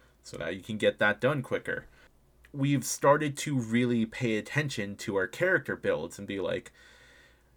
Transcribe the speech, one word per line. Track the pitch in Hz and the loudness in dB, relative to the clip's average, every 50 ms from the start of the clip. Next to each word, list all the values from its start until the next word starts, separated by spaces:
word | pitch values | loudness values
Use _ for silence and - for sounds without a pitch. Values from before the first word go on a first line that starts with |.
| _ _ _ _ | _ _ _ _
so | - - - | -20 -14 -10
that | - 78 82 92 | -8 -6 -6 -6
you | 98 | -6
can | 90 - 107 | -6 -6 -2
get | 104 110 104 - - | 2 2 2 4 4
that | 110 104 104 - | 4 2 2 4
done | - 131 151 139 | 2 0 0 0
quicker. | 127 - - 85 - - - - - - - - - - _ _ _ _ _ _ - - | -2 -4 -4 -6 -4 -4 -6 -6 -8 -12 -20 -20 -20 -20 _ _ _ _ _ _ -20 -10
We've | - 143 139 139 143 131 110 | -6 -2 0 2 2 2 0
started | - - - - 143 143 151 151 147 135 - | -2 -2 4 6 6 6 6 4 -2 -4 -4
to | - 151 143 131 | -4 -2 -2 -2
really | 117 110 113 120 123 120 120 117 110 | 0 2 2 2 4 4 2 2 0
pay | 110 - - 127 117 110 | -2 -2 -2 -2 0 0
attention | 107 104 - - 143 151 139 - 120 101 101 101 | -2 -2 -4 -4 -4 -4 -4 -4 -6 -6 -8 -8
to | - - - 98 | -8 -6 -2 -2
our | 98 92 | 0 -2
character | 92 - - 170 185 185 160 131 - 98 | -2 -2 0 0 2 2 2 0 -2 -6
builds | 85 - 101 87 73 80 87 - - | -4 -2 -2 -2 -2 -2 -6 -10 -10
and | 101 | -10
be | 98 101 98 | -8 -6 -4
like, | 90 85 90 92 - - - - - - - - - - - - - - _ _ _ _ _ | -2 -2 -4 -4 -6 -10 -20 -20 -20 -20 -20 -20 -20 -20 -20 -20 -20 -20 _ _ _ _ _